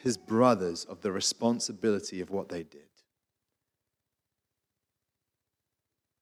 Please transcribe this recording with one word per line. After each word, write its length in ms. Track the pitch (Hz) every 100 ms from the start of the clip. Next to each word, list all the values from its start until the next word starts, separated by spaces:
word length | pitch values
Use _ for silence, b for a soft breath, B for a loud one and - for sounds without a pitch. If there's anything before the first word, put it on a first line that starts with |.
his 140 | 131 107
brothers 680 | - 110 123 110 92 82 -
of 160 | 95
the 100 | 104
responsibility 1120 | 92 - - 117 117 - 107 113 101 - 92
of 80 | 87
what 200 | 98 -
they 140 | 87
did?" 260 | 80 73 73 _ _ _ _ _ _ _ _ _ _ _ _ _ _ _ _ _ _ _ _ _ _ _ _ _ _ _ _ _ _ _ _ _